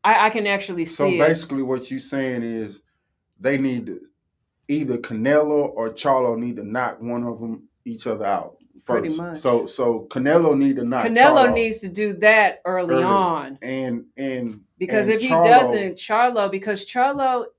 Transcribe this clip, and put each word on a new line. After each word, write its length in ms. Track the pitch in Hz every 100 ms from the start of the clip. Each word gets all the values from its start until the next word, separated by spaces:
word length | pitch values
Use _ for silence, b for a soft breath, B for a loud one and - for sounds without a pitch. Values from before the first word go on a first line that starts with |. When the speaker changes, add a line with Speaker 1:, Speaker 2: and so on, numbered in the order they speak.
Speaker 1:
I, 240 | 196 220 214
I 40 |
can 160 | 220 202
actually 380 | 196 196 175
Speaker 2:
So 240 | 165 - 190
Speaker 1:
see 80 | 180
it. 100 | 156
Speaker 2:
basically 360 | 160 - 139
what 280 | 131 131 123
you 80 | 135
saying 440 | - 139 131 123
is 380 | 117 113 107 95 _ _ _ _ _ _
they 180 | 120 139
need 280 | 135 123 101
to, 140 | 87 - _ _ _ _ _ -
either 300 | 147 131 120
Canelo 720 | - 110 127 151 151 151 143
or 160 | 110 113
Charlo 480 | - 147 131 123 113
need 180 | 120 104
to 80 |
knock 360 | 104 120 120 -
one 240 | 117 120
of 180 | 120 110
'em 260 | 113 107 _ _
each 220 | 123 113 120
other 180 | 104
out 320 | 101 92 80 _ _ _ -
Speaker 1:
Pretty 220 | 120 160
Speaker 2:
first. 100 | 160
Speaker 1:
much. 180 | 175 160
Speaker 2:
So, 280 | 131 117 -
so 400 | - 120 113 -
Canelo 460 | 131 135 170 165 139
need 200 | 139 131
to 80 |
knock 220 | 120 127 233
Speaker 1:
Canelo 420 | 233 277 311 247
Speaker 2:
Charlo 60 |
Speaker 1:
needs 260 | 233 226 214
to 80 | 190
do 240 | 180 214
that 460 | 175 214 220 196 - 175
early 280 | 185 180
Speaker 2:
early. 100 | 131
Speaker 1:
on. 540 | 156 196 180 160 135 139
Speaker 2:
And, 440 | 123 131 127 117 120 -
and, 420 | 135 127 120 107 _ _
Speaker 1:
Because 300 | 185 214 202
Speaker 2:
and 60 | 220
Speaker 1:
if 60 |
he 60 | 254
Speaker 2:
Charlo 160 | 220
Speaker 1:
doesn't, 500 | 226 247 247 226 190 -
Charlo, 540 | - 220 247 233 202
because 340 | 190 196 196
Charlo 600 | - 247 262 277 269 247 -